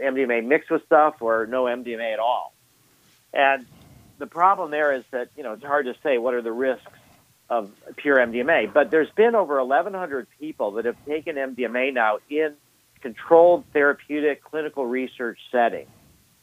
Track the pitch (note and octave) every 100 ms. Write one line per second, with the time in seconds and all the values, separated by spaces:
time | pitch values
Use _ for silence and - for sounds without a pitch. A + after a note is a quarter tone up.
0 | C3+ C3 B2 A#2 A#2 D#3+ - D#3+ - D#3
1 | D3+ - A#2 A2+ A2 B2+ B2 B2 A#2+ A2+
2 | A2+ G#2+ A#2 A2+ D2 _ _ _ _ _
3 | _ _ _ - C#3 C3+ A#2+ - - -
4 | - - C3+ E3 F#3 G3 D#3+ D3+ D3 C3
5 | - B2+ C3 C#3+ B2+ A2 C#3+ C#3+ B2 A#2
6 | D3+ B2 B2+ B2 A#2 A2+ C3 B2 - _
7 | _ _ _ _ - A#2+ G2+ - - -
8 | D3 C3+ A#2 A#2+ C3+ D#3 G#2+ D3 B2+ D#3+
9 | D3 - A#3 A3+ D#3 C#3+ B2+ C#3+ F#3+ F#3+
10 | F3 C3+ A2 - D3+ D3 G#2+ G#2+ A#2 G#2+
11 | C#3+ D#3 D#3 C#3+ C3+ B2 A#2 B2 C3+ B2+
12 | A2 G#2 - D3 D#3 D3 _ _ _ _
13 | B2+ A2 - E3 F3 E3+ - D3+ C#3+ -
14 | - D3 D3 C3+ - D#3 D3+ D3 A#2+ B2+
15 | B2+ - A#2+ - - B2 A#2 F2 - _
16 | _ _ _ _